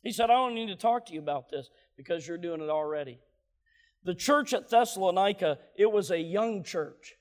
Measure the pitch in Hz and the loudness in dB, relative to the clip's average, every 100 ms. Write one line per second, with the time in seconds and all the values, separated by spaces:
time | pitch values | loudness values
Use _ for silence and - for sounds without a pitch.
0 | - 208 233 247 254 226 226 185 226 240 | -8 0 4 4 4 -2 -6 -2 0 0
1 | 240 156 147 143 131 143 127 _ _ - | -4 -8 -4 -6 -6 -10 -10 _ _ -20
2 | 139 170 151 170 170 160 151 156 151 151 | -6 -6 -4 -8 -6 -6 -2 -2 -2 -6
3 | 139 123 _ _ _ _ _ _ _ _ | -8 -14 _ _ _ _ _ _ _ _
4 | 180 180 - 294 277 247 - 226 226 - | -6 -4 4 2 4 -4 2 2 4 2
5 | 190 180 202 196 175 139 - - 214 208 | 2 4 2 2 -2 -2 -8 2 4 4
6 | 147 170 165 190 226 208 165 180 156 - | 0 -2 -2 -2 -2 -4 -6 -6 -6 -10
7 | - - | -20 -20